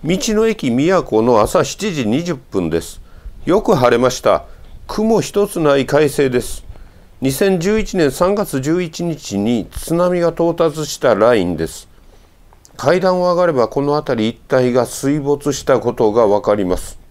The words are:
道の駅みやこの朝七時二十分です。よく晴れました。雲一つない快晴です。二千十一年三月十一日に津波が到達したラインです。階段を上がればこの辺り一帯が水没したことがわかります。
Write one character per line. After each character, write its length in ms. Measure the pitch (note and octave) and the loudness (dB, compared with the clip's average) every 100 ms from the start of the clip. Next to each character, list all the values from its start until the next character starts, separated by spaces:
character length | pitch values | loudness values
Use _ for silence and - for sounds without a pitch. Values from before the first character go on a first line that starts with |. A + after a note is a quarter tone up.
道 120 | C#3+ F#3 | -2 -2
の 260 | - G#3+ A3 | 0 0 0
駅 240 | G#3+ C3 | 0 -2
み 160 | A#2+ D#3 | 0 2
や 160 | F#3 | 2
こ 200 | C#3+ A2 | 2 2
の 180 | A2+ A#2 | 4 4
朝 240 | A2+ F3+ | 4 2
七 280 | - - G#3 | 0 -2 -6
時 140 | D#3+ A2 | -2 -2
二 160 | B2+ | -2
十 140 | F3 C#3 | -2 -8
分 340 | - G2 E2+ | -4 -4 -2
で 100 | D#2+ | -2
す。 200 | - - - - - - | -4 -16 -20 -18 -18 -10
よ 180 | - F#3 | 0 0
く 120 | - | 2
晴 160 | F3 B2 | 4 4
れ 80 | A#2+ | 4
ま 100 | B2 | 2
し 100 | B2 | 0
た。 240 | A2+ F2+ - - - - - | 0 0 -2 -20 -20 -20 -10
雲 340 | - A3 A3 | -4 0 0
一 280 | - G3+ G3+ | 0 -2 -2
つ 100 | F3 | 0
な 180 | D3+ C#3 | 2 2
い 100 | B2 | 2
快 220 | C#3+ D3+ | 2 2
晴 220 | - C3+ | 2 0
で 100 | B2 | 0
す。 240 | - - - - - - - - | -4 -12 -14 -18 -20 -20 -20 -6
二 120 | C3 | -4
千 260 | C3+ G3 F#3+ | 0 0 2
十 220 | F3 A3 | 0 -2
一 160 | - F#3+ | -2 0
年 160 | D3 | 0
三 240 | C3 F#3 G#3 | 2 0 0
月 240 | F#3+ C#3 | -4 -4
十 200 | C3+ E3+ | -2 -2
一 220 | F3 - | -4 -6
日 360 | E3+ D#3 - G2 | -6 -6 -6 -2
に 280 | G#2 A#2+ F2 | 0 -2 -4
津 220 | - - | -10 -4
波 260 | E3 F3+ F3+ | 0 0 0
が 80 | E3+ | -2
到 260 | E3 E3+ | 0 -2
達 320 | E3 E3 D#3 D3+ | 2 -2 0 -8
し 120 | - | -2
た 160 | C#3 G2+ | 2 4
ラ 180 | A2 | 4
イ 100 | A#2+ | 4
ン 120 | F2 D#2+ | 2 -2
で 100 | D#2+ | -6
す。 220 | - - - - - _ _ - - _ - | -8 -20 -20 -20 -20 _ _ -20 -20 _ -4
階 240 | C3 F3 | 0 2
段 200 | F#3 F#3 | 2 2
を 40 | |
上 100 | F3+ | 2
が 100 | F3 | 2
れ 80 | F3 | 2
ば 140 | C3+ A2+ | 2 0
こ 160 | - | 0
の 120 | C#3+ | 0
辺 280 | D3 D3+ A#2+ | -2 -2 -2
り 60 | A2 | -2
一 260 | A2+ - | -4 -2
帯 180 | C3+ B2 | 0 2
が 140 | B2 A#2 | 2 -2
水 320 | - C#3 D3+ | -4 -2 -2
没 340 | C#3 C#3+ D3 | 0 -2 -2
し 120 | C3+ | -4
た 160 | - B2+ | 0 0
こ 120 | A2+ | 0
と 200 | - A2+ | 0 2
が 160 | A2 A2 | 4 4
わ 120 | G2+ | 2
か 120 | - | 2
り 100 | G#2 | 0
ま 120 | F2+ F2+ | 0 -4
す。 240 | - - - | -6 -16 -20